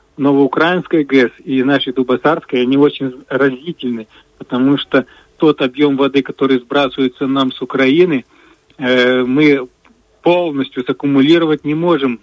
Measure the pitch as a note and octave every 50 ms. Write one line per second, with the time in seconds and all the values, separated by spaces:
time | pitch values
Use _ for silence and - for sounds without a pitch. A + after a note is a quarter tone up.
0 | _ _ _ - C3+ C#3+ C#3 C#3 C#3+ B2+ - D#3 D#3 E3+ F3+ F3+ C#3+ - - D#3+
1 | D3 C#3 C3+ C3+ B2 A2+ - - - - C3+ C3 B2 C#3 C#3+ C3+ - C3+ B2 C3
2 | B2+ B2+ B2+ B2 - D3 D#3+ D#3+ - - - B2 B2 B2 C3+ C#3 C#3+ C#3+ C#3 -
3 | C#3 C3 B2+ B2+ - - C#3 B2+ C#3+ C#3 C3 B2 C#3+ F3 D#3+ - - B2 A#2+ A2+
4 | A2 - _ - _ _ _ - - - C#3 B2 C3 C#3 C#3+ C3+ - - - C3+
5 | B2 - - - _ _ _ - E3+ D#3 D3 - D3 B2+ B2+ C#3 D3 D3 C#3 C3
6 | C#3 C3+ C3+ C#3 B2+ - - - C#3 C3+ C3+ B2 A#2+ - C3 C#3+ C#3+ B2+ - -
7 | C3+ B2+ - - C#3+ C3 C3+ C#3 C3+ B2+ - - C3 - - C3 C3+ C3 C#3 E3
8 | F3+ F3+ D3+ B2 - _ _ _ _ _ _ _ _ _ _ - C#3 B2 B2+ B2+
9 | B2 B2+ B2+ B2+ B2+ B2 B2+ D3 D#3 D3 C#3+ C#3 B2+ B2+ _ _ _ _ _ _
10 | _ _ _ _ - E3+ F3 F3+ F3 E3 C#3+ C#3 C3 - - C3 B2 - - -
11 | - C#3+ C#3 C3+ C3+ D3+ E3+ E3+ E3 D#3 D3+ C#3+ - D3 D3+ D#3+ E3+ F3 E3+ C#3
12 | C#3 B2+ A#2+ A2